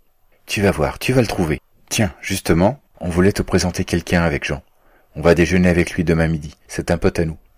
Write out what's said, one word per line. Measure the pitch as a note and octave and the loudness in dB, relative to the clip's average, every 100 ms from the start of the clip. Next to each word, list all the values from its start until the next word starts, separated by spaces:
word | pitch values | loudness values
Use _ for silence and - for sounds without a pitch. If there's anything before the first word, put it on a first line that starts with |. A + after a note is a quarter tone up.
| _ _ _ _ - | _ _ _ _ -10
Tu | - | 0
vas | G2+ | 0
voir, | D#2+ C#2+ - | 2 -2 -4
tu | - | -2
vas | C3 | 0
le | A2+ | 0
trouver. | - E2 C#2+ _ _ - | 0 -2 -4 _ _ -8
Tiens, | - G#2 - | -2 -2 -4
justement, | - F#2+ - E2+ F#2+ C#3+ _ - | -8 -6 0 4 4 0 _ -12
on | F2 | -4
voulait | E2+ F#2 | 2 2
te | - | 2
présenter | - F2+ F2 F2 F#2 | 0 0 -2 -4 -4
quelqu'un | F2 - F2+ | -4 0 0
avec | E2+ C#2+ - | 0 -2 -6
Jean. | D2 - _ _ _ _ D#2 | -8 -12 _ _ _ _ -2
On | |
va | D#2+ E2 | 2 4
déjeuner | E2+ F#2 F2+ | 4 4 4
avec | E2+ E2 | 2 0
lui | - | -2
demain | E2 E2 D#2+ | 0 2 0
midi. | D#2+ D2+ - - | -2 -6 -16 -14
C'est | - - | -8 -4
un | F2 | 0
pote | G2 - | 0 0
à | E2 | -4
nous. | D#2+ _ | -6 _